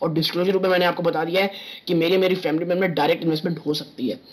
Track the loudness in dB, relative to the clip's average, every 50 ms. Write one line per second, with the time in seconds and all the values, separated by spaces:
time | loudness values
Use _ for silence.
0 | -4 -2 0 0 -2 0 0 0 0 2 2 2 2 2 2 2 2 2 0 0
1 | 0 0 0 0 -2 0 0 0 0 0 -2 -8 -14 -16 -16 -12 -4 -2 0 2
2 | 4 4 4 4 4 2 2 0 0 -2 -2 -2 0 0 0 0 0 0 2 2
3 | 2 2 2 2 2 0 0 0 -2 -2 -4 -2 -2 -4 -4 -4 -6 -10 -8 -6
4 | -4 -4 -4 -6 -10 -18